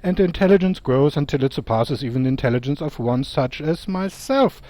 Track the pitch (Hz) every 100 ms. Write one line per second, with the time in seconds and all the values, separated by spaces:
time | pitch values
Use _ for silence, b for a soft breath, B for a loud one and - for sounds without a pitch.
0 | 190 196 185 170 190 196 185 185 - 127
1 | 143 143 143 143 131 - 123 110 117 131
2 | 127 123 131 131 127 120 127 143 151 -
3 | 120 123 139 - 160 - 151 170 - 185
4 | 190 - - 269 269 -